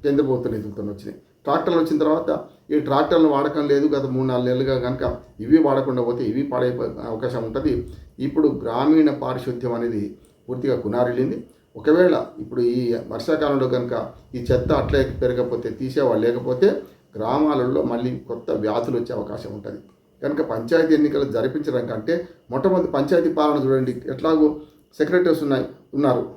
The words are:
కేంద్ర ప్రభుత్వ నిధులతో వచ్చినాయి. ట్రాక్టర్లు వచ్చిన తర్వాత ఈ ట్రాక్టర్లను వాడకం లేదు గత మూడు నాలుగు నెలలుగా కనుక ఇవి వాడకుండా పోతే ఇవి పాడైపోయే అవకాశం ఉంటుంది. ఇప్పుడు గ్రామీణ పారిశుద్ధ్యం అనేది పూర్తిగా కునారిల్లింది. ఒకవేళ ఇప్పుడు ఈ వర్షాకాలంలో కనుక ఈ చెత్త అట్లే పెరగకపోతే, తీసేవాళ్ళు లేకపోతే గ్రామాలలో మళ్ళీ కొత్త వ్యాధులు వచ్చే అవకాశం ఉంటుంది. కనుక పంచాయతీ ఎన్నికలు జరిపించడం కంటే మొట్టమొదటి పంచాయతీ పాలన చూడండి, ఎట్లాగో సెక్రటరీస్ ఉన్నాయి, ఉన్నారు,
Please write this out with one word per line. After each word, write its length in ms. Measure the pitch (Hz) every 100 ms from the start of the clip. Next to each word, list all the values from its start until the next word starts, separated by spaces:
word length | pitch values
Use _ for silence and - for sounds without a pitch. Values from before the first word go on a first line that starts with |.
కేంద్ర 220 | 143 139 135
ప్రభుత్వ 260 | 123 117
నిధులతో 320 | 110 104 107
వచ్చినాయి. 360 | 104 101 107 - _ _
ట్రాక్టర్లు 360 | - 160 180 165
వచ్చిన 200 | 156 151
తర్వాత 400 | 151 165 - - - _ -
ఈ 80 | 151
ట్రాక్టర్లను 500 | 139 139 151 170 156
వాడకం 380 | 139 147 151 147
లేదు 200 | 139 151
గత 180 | 139 131
మూడు 220 | 127 131
నాలుగు 200 | 123 123
నెలలుగా 320 | 127 135 131
కనుక 240 | 120 135 120 - - -
ఇవి 240 | 107 160
వాడకుండా 400 | 143 135 131 127
పోతే 200 | 120 120
ఇవి 200 | 113 120
పాడైపోయే 460 | 143 123 123 123 - - 117
అవకాశం 360 | 110 120 123
ఉంటుంది. 300 | 113 123 135 120 - - - -
ఇప్పుడు 280 | 135 160 151 123
గ్రామీణ 480 | 113 120 143 160 151
పారిశుద్ధ్యం 600 | - 127 - 135 120 123
అనేది 440 | 117 117 110 104 - - _ -
పూర్తిగా 260 | 123 135 113
కునారిల్లింది. 720 | 104 120 123 120 143 214 - _ _ 110
ఒకవేళ 500 | 120 165 180 131 - -
ఇప్పుడు 220 | 104 123
ఈ 340 | 120 123 120 117 -
వర్షాకాలంలో 600 | 107 - 156 147 139 123
కనుక 440 | 123 120 117 - - - 123
ఈ 100 | 117
చెత్త 200 | 127 -
అట్లే 460 | 143 - 143 131 -
పెరగకపోతే, 480 | 127 123 - 113 113
తీసేవాళ్ళు 580 | - 131 143 131 110 117
లేకపోతే 400 | 123 127 127 196 - - _ _ 107
గ్రామాలలో 640 | 113 139 151 139 123 143
మళ్ళీ 380 | 120 120 123 127 -
కొత్త 240 | 117 -
వ్యాధులు 460 | 104 104 113 117 120
వచ్చే 180 | 117 113
అవకాశం 380 | 104 104 107
ఉంటుంది. 260 | 104 101 101 - _ _ _
కనుక 180 | 139 151 -
పంచాయతీ 440 | 113 117 165 160
ఎన్నికలు 300 | 151 147 143
జరిపించడం 640 | 139 - 127 151 151 123 117
కంటే 400 | 113 107 175 - - _
మొట్టమొదటి 400 | 151 185 180 -
పంచాయతీ 420 | 143 143 175 160
పాలన 300 | 156 151 143 131
చూడండి, 360 | 135 127 123 -
ఎట్లాగో 540 | 131 160 160 151 151 - _ _ -
సెక్రటరీస్ 460 | 151 180 180 160
ఉన్నాయి, 220 | 147 131 - - _
ఉన్నారు, 360 | 139 143 117 -